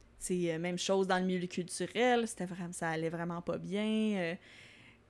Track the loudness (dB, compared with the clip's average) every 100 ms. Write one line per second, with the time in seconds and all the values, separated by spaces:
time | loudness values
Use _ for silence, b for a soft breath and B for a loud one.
0 | -20 -10 -2 0 2 0 0 -2 2 4
1 | 4 4 2 0 -2 -4 -4 -4 -4 2
2 | 4 4 2 -4 -6 -6 -8 -4 -2 0
3 | -2 -2 -4 -4 -4 -4 -2 -2 0 2
4 | 2 2 -2 -4 B B B B B B
5 | _